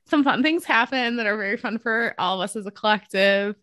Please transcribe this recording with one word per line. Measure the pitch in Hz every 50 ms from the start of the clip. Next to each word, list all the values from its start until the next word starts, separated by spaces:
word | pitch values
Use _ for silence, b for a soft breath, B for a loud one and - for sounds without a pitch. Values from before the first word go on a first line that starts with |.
| _
some | _ - 294 277
fun | 277 - 214 254
things | 311 320 349 -
happen | - 277 226 240 - 269 262 247 233 240
that | 240 226
are | 208 208
very | 220 202 196 214 233
fun | - 233 208 226
for | - 240 220 226 233 220 - -
all | 185 180 190 190
of | 180
us | 208 -
as | 220 190
a | 202
collective | 202 - - 214 214 202 - _ - 190 196 196 196 196 202 208 214 -